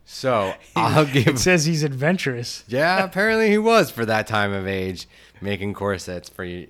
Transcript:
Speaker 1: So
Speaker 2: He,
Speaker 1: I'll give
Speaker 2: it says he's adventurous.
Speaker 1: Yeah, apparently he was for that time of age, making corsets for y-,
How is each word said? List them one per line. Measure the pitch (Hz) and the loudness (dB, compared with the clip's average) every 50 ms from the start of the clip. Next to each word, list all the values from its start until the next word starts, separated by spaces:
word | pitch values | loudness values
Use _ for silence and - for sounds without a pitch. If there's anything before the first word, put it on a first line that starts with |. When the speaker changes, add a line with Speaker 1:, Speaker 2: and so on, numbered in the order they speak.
| _ | _
Speaker 1:
So | - - - - 131 123 107 98 95 - - | -20 -14 -4 -2 0 0 2 0 -2 -4 -8
Speaker 2:
He, | - - - | -14 -6 -2
Speaker 1:
I'll | - 110 117 - 156 156 | 0 0 4 4 4 4
give | 139 131 139 110 | 4 2 2 2
Speaker 2:
it | - 135 123 | 2 2 2
says | 104 180 180 170 143 | 2 4 4 4 2
he's | 165 165 151 151 | 0 0 0 -2
adventurous. | 147 135 127 139 160 185 175 - 143 123 120 123 - - - - | -2 -4 -2 0 0 0 0 -2 -4 -4 -6 -8 -10 -12 -14 -10
Speaker 1:
Yeah, | - 117 131 151 170 185 190 190 | -4 -2 0 2 2 2 0 0
apparently | 185 - 180 208 220 220 220 220 214 | 0 0 0 0 2 2 2 4 4
he | 208 | 4
was | 214 214 226 233 220 165 - | 4 4 4 4 4 4 2
for | - 117 117 | 0 -4 -2
that | 107 110 110 107 | 0 0 0 0
time | - 110 107 101 101 | 0 0 0 0 0
of | 101 98 95 | -2 -2 -2
age, | 95 95 95 92 95 92 85 - - - - - - _ - | -4 -4 -2 -4 -4 -6 -8 -12 -18 -20 -20 -20 -20 _ -8
making | 95 101 101 95 98 101 98 | -6 -4 -4 -4 -4 -6 -6
corsets | - 98 101 98 90 - 92 90 87 - | -4 -4 -4 -4 -4 -6 -8 -10 -10 -10
for | - - - 92 | -14 -14 -12 -10
y-, | 90 87 90 78 | -10 -10 -10 -12